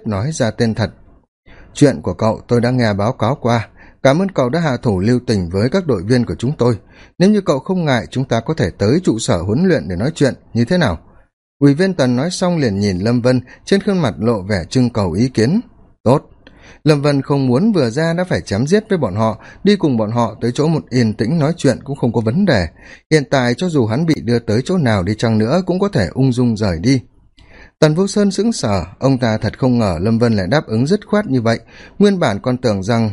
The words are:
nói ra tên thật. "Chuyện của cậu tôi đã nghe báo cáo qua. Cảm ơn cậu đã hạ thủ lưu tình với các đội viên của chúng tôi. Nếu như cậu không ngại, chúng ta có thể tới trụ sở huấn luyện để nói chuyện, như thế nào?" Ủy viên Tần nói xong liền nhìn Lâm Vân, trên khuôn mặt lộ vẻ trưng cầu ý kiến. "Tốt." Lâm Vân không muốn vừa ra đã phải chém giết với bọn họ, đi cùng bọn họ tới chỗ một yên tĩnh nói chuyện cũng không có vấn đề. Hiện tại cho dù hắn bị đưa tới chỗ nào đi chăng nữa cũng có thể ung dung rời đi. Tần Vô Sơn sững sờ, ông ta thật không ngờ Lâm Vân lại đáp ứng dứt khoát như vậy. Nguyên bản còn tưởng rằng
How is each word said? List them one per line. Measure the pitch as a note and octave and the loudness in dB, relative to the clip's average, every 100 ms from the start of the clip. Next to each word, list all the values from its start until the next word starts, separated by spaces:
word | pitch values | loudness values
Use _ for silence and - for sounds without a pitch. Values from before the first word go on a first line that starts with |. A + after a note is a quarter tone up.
| - | 0
nói | G2 C3 | -4 -4
ra | D#3+ A2+ | -2 -4
tên | - A#2 G#2+ | -2 -2 0
thật. | G2+ - - - _ _ _ - - | -4 -6 -20 -20 _ _ _ -20 -10
"Chuyện | - C#3+ - | 2 2 2
của | - | -4
cậu | F2 A2 - - | -2 -2 -2 -2
tôi | A#2+ | 0
đã | A#2+ | 2
nghe | B2+ A2+ | 2 0
báo | G2 G#2 | 0 -2
cáo | - A2 C#3+ | 0 -2 0
qua. | A#2+ A#2 - - - - | 0 -2 -2 -14 -20 -2
Cảm | C3 D3 | 2 2
ơn | G3 | 0
cậu | E3+ B2 | -2 -2
đã | D#3 | 0
hạ | D#3+ B2 | -2 -2
thủ | B2 F#2 | 0 0
lưu | G#2 B2 - | 2 0 0
tình | G#2+ E2+ | -2 0
với | G2 A#2+ | -2 0
các | F#3+ E3+ | 0 -2
đội | G#2 | -2
viên | G2 B2+ A2+ | 0 0 0
của | F2 | -2
chúng | A#2+ D3+ | -4 0
tôi. | A#2+ A2+ - - - - | 0 -2 -6 -20 -12 0
Nếu | F#3 | 2
như | G#3+ | 2
cậu | F#3 E3 | 0 -2
không | - F#3 D#3 | -2 -4 0
ngại, | B2 - | -2 -2
chúng | B2+ C3 | -4 -2
ta | A2+ | -2
có | - | -2
thể | - G2+ - | -2 -2 0
tới | G2+ D#3 | 0 2
trụ | F3+ A2+ | 0 -2
sở | - F#2 | 0 -2
huấn | F2 A#2+ F#3+ | 0 0 2
luyện | C#3+ D#2+ | 0 -2
để | F2 | -4
nói | B2 - | -4 0
chuyện, | C3+ - _ | 0 -2 _
như | A2+ A#2+ | -2 0
thế | F3+ | 2
nào?" | C3+ E2 - - _ _ _ - | 0 -2 -8 -20 _ _ _ 0
Ủy | C#3+ | 2
viên | C#3+ F#3+ | 4 0
Tần | F3+ B2+ B2 | 0 0 0
nói | D#3+ | -2
xong | - F3+ E3+ | -2 -2 0
liền | B2+ G2 | 0 0
nhìn | G2+ F2+ | 0 0
Lâm | G#2 B2 | 0 0
Vân, | A#2+ B2+ - - - | 2 0 -2 -12 -2
trên | G3 | -2
khuôn | G#3 F#3 | 0 0
mặt | C3+ D2+ | -2 -2
lộ | A2 G#2+ | -2 -2
vẻ | F#2 G2+ F2+ | -2 -4 -2
trưng | B2+ B2 | 0 0
cầu | A#2 F#2+ | 0 -2
ý | E2+ C3 | 0 0
kiến. | A#2 A2+ G#3 - - - _ | 2 2 0 -2 -14 -20 _
"Tốt." | G#2+ C#3+ - - - - - - | 0 0 0 -20 -20 -20 -20 -4
Lâm | D3 D3 | 0 2
Vân | D3 C#3 | 2 0
không | - C#3+ C3 | 0 0 2
muốn | B2 A3 | 2 2
vừa | F#3+ A#2+ | 2 0
ra | B2 E3 | 0 -2
đã | E3+ | -2
phải | F3+ A#2 | -2 -4
chém | - G2+ C#3 | -2 -2 0
giết | G#3 G#3 | 0 0
với | F#3+ | -2
bọn | A2+ G2 | -2 -2
họ, | A3 G#2 - - | -2 -4 -12 -4
đi | G3 G#3 | 0 2
cùng | D#3+ A#2 | 2 0
bọn | G#2 | -2
họ | A#2+ A2+ A2 | -2 -2 -2
tới | A#2 | -4
chỗ | B2+ D3 | -2 0
một | D#3 - | -2 -2
yên | B2+ A2+ | 0 0
tĩnh | G#2 A2 E3 | 0 -2 0
nói | C#3+ F3 | 0 0
chuyện | C#3 G#2 | 0 0
cũng | - C#3 | -4 -4
không | B2+ | -2
có | A#2 | -2
vấn | A2+ C#3 G3+ | -2 0 2
đề. | A#2 E2 - - - - | 2 0 -6 -20 -18 -2
Hiện | D#3 C3+ | 0 2
tại | C#3 A#2+ A#2+ | 0 0 0
cho | F#3 | 0
dù | D3+ G#2+ | 0 0
hắn | A2+ E3 | 0 0
bị | D3 | -2
đưa | F2+ A#2 | 0 -2
tới | - G#2+ C3+ | 0 -2 0
chỗ | F#3 | 0
nào | C3 G#2 | 2 0
đi | F2 G#2+ | 0 0
chăng | A#2 G#2+ | 0 2
nữa | A2 E3+ F3+ | 2 0 0
cũng | F3+ | -2
có | G3+ | 0
thể | D#3 F2+ | 0 -2
ung | - C3+ | 0 0
dung | A#2+ B2 G#2 | 2 0 0
rời | G#2+ E2 | -2 -2
đi. | G#2+ C3+ - _ _ _ - - - - | 0 0 -2 _ _ _ -20 -20 -14 0
Tần | D#3 D#3 | 2 2
Vô | G3 | 0
Sơn | G#3+ G3+ | 0 0
sững | F#3+ A3+ | 0 -2
sờ, | A3+ A2+ G2 E2+ - | -2 -2 -2 -4 -2
ông | C3+ C3 | 0 2
ta | B2 A2 | 0 0
thật | G#2 - | -4 -2
không | B2+ A#2+ | 0 2
ngờ | G#2 E2 | 0 0
Lâm | G2+ A2+ | 0 2
Vân | A#2+ G#2+ | 2 0
lại | F2+ | 0
đáp | C#3+ - | -2 0
ứng | A2 C#3 | -2 0
dứt | G#3 - | 0 0
khoát | G#3 D#3 | -2 0
như | C3 | 0
vậy. | A2 A#2 - - - - | 0 -2 -6 -20 -10 2
Nguyên | G3+ F#3+ | 2 2
bản | D3 G2 | 0 -2
còn | B2+ B2 | -2 -2
tưởng | B2 G2+ | 0 -2
rằng | F#2+ A#2 A2 | 0 0 0